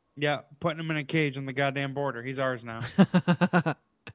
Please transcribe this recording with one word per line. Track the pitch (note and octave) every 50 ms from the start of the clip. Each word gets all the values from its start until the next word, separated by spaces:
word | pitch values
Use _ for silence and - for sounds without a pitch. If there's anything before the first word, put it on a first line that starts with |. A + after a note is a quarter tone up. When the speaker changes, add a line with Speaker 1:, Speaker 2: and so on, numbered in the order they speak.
| _ _ - -
Speaker 1:
Yeah, | D3 D3 D3 B2 - - D3+ -
putting | - E3+ D#3 D#3+
him | E3 D#3+
in | D#3+ D3+
a | C#3+
cage | C3+ - D#3+ D#3 C#3+ B2+ C#3
on | C3+
the | C3+ B2+
goddamn | C3+ C#3+ C#3 C3 C#3+ C#3 C#3 C3+
border. | C#3+ C#3+ C#3 A#2+ A#2 A#2
He's | C3 C3+ C3
ours | C3+ C3 B2+ A#2 A2+
now. | A#2+ A2+ A2+ A#2+ A#2+ - -
Speaker 2:
<laughs> | F#3+ - - F3+ - - F3 - F3 - - F3 D3+ E3 - - _ _ _ _ - - -